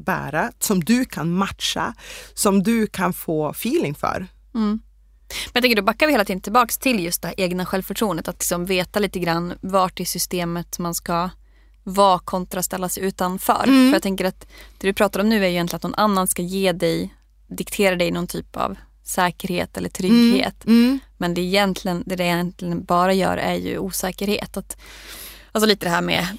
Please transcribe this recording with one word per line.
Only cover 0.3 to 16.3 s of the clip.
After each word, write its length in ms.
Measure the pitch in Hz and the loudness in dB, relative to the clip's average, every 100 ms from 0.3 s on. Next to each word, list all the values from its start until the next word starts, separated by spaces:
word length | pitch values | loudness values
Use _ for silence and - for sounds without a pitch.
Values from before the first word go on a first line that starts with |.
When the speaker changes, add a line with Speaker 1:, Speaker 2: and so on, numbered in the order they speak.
| 151 226 - | -4 -4 -4
Speaker 1:
som 240 | - 190 | 0 0
du 220 | 156 240 262 | 2 2 0
kan 280 | - 160 | -4 -2
matcha, 600 | 175 196 - - - 175 - - - - | 0 -2 -4 -6 -4 -6 -8 -18 -18 -14
som 300 | - 208 196 | -2 2 4
du 240 | 190 233 214 | 4 2 0
kan 260 | - 180 | -2 -4
få 360 | 175 - 156 147 | -4 -4 -2 -2
feeling 460 | 151 226 330 151 147 | -4 -2 0 0 -2
för. 320 | - - 185 - _ 233 | -4 -4 -8 -16 _ -2
Speaker 2:
Mm. 240 | 214 220 - _ _ _ - | -2 -2 -6 _ _ _ -14
Men 220 | - - | -12 -4
jag 100 | 247 | 0
tänker, 120 | 247 214 | 2 2
då 60 | |
backar 260 | 196 214 311 | 2 2 2
vi 60 | |
hela 120 | 262 196 | 4 2
tiden 160 | 185 | -2
tillbaks 360 | - 233 233 - | 0 2 2 0
till 220 | 269 226 170 | 0 0 -2
just 160 | - | -6
det 60 | 170 | -6
här 80 | - | -2
egna 260 | 180 180 180 | -2 -2 -2
självförtroendet, 640 | 190 - 202 220 165 - | -4 -4 -2 -2 -2 -6
att 80 | - | -6
liksom 300 | - 175 175 | -4 -2 0
veta 340 | 185 180 208 | 0 0 -2
lite 200 | 196 185 | -2 -2
grann 340 | 170 165 175 190 | -2 0 -2 -8
vart 380 | 190 190 185 - | 0 2 2 -2
i 60 | 175 | -6
systemet 720 | 175 - 180 175 170 170 - | -4 -4 -4 -2 -4 -8 -6
man 160 | 170 170 | -6 -6
ska 340 | - 170 180 - _ _ _ _ | -2 -2 -2 -8 _ _ _ _
vara 360 | - 190 196 180 | -4 4 6 4
kontra 440 | - 185 180 190 | 0 -6 -4 -6
ställa 260 | - 185 180 | -4 -4 -4
sig 140 | - | -2
utanför. 600 | 190 - 185 190 - 220 240 | -4 -2 -2 -2 0 2 6
Speaker 1:
Mm. 220 | 269 262 | 8 8
Speaker 2:
För 40 | 277 | 4
jag 80 | |
tänker 220 | 196 190 185 | 2 -2 -2
att 140 | - - - - - | -4 -18 -20 -20 -4
det 100 | 196 | -2
du 60 | |
pratar 260 | 196 202 196 | 2 2 2
om 100 | 208 | 2
nu 140 | 220 | 4
är 40 | 190 | 2
ju 60 | |
egentligen 240 | 175 170 170 | 2 0 -2
att 60 | |
någon 120 | 175 - | -4 0
annan 320 | 214 190 | 2 2
ska 140 | 185 | 0